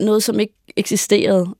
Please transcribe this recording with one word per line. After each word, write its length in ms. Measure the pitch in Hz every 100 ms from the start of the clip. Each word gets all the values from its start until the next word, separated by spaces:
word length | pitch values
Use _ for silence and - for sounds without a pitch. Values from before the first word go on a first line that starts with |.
noget, 220 | 208 214
som 180 | 220 214
ikke 140 | 208 _ _ -
eksisterede. 720 | 196 202 - 208 - 190 180